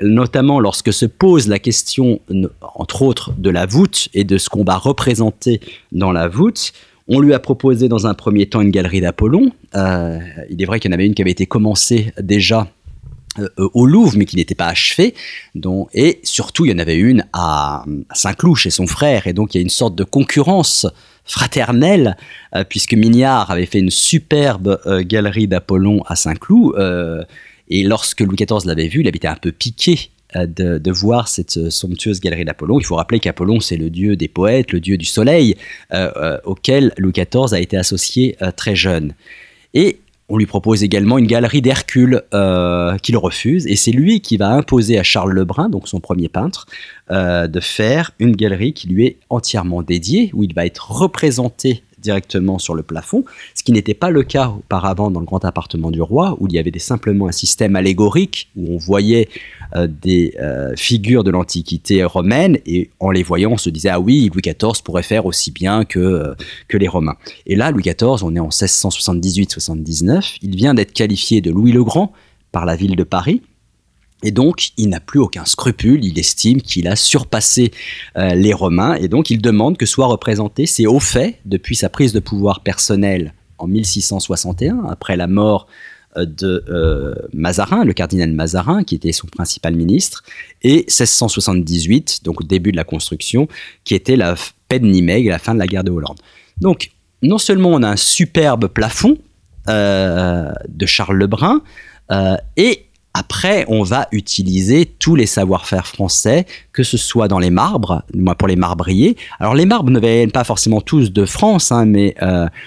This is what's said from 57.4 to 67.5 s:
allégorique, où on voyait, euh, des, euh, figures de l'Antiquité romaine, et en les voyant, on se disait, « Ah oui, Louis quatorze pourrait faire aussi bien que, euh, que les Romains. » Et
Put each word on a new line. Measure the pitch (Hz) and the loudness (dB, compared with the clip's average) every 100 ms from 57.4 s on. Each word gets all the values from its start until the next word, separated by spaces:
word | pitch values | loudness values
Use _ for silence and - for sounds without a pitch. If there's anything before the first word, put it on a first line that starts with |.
| - - 107 | -4 0 0
allégorique, | 95 95 95 104 156 190 - - | 2 2 2 2 2 0 -4 -12
où | 101 82 | -10 -6
on | 85 | -4
voyait, | 80 98 104 117 110 - - - - | 0 2 4 2 0 -4 -20 -20 -8
euh, | 87 85 | -4 -2
des, | 76 92 90 85 - | -2 0 2 2 -2
euh, | 73 65 67 64 | -8 -6 -6 -6
figures | - 117 101 123 | -2 0 2 2
de | 95 | 2
l'Antiquité | 90 87 87 80 85 - 95 | 0 -2 -6 -6 -6 0 2
romaine, | 90 92 90 127 190 156 - | 2 0 0 2 4 2 0
et | 87 85 - | -4 -4 -4
en | 95 | -2
les | 95 | 0
voyant, | 87 87 104 | 0 0 0
on | 117 | 0
se | 90 | -2
disait, « | 80 95 | -2 -2
Ah | 90 | 0
oui, | 92 143 110 | 2 4 4
Louis | 92 | 0
quatorze | 87 78 110 110 | -4 -2 -2 -2
pourrait | - 87 | -4 -4
faire | 87 110 92 | -2 -2 -2
aussi | - - | -4 -6
bien | - 92 107 | -4 -2 0
que, | - 90 | -2 0
euh, | 92 87 73 67 - - - | 0 0 -4 -10 -16 -18 -4
que | 104 | 0
les | 95 | 0
Romains. » | 92 80 - - - | 0 -4 -6 -14 -16
Et | - | -2